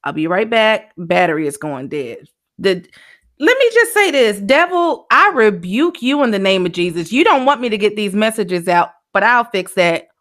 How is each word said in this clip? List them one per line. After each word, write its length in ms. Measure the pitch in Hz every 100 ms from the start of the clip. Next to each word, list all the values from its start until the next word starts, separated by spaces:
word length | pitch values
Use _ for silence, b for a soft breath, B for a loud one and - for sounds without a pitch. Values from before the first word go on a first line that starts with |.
I'll 80 | 139
be 140 | 147 156
right 220 | 180 220
back. 440 | 226 220 214 - -
Battery 500 | 170 180 175 156 151
is 100 | 143
going 320 | 156 135 135
dead. 400 | 151 123 113 151 _ _ -
The, 260 | 190 180 - b b b b _
let 200 | 311 523
me 120 | 494
just 220 | 466 466
say 160 | 415 392
this, 300 | 285 226 196
devil, 680 | 202 277 349 359 339 277 _
I 200 | 254 403
rebuke 680 | 320 220 180 180 208 339 -
you 200 | 240 294
in 80 | 262
the 80 | 202
name 280 | 190 190 180
of 60 |
Jesus. 400 | 175 175 165 165
You 120 | 240
don't 200 | 392 294
want 160 | 254 277
me 80 | 247
to 100 | 208
get 180 | 208 208
these 180 | 208
messages 540 | 196 220 220 190 180 170
out, 220 | 175 170 _ _
but 100 | 196
I'll 220 | 208 247
fix 300 | 240 196 180
that. 340 | - 170 165 - _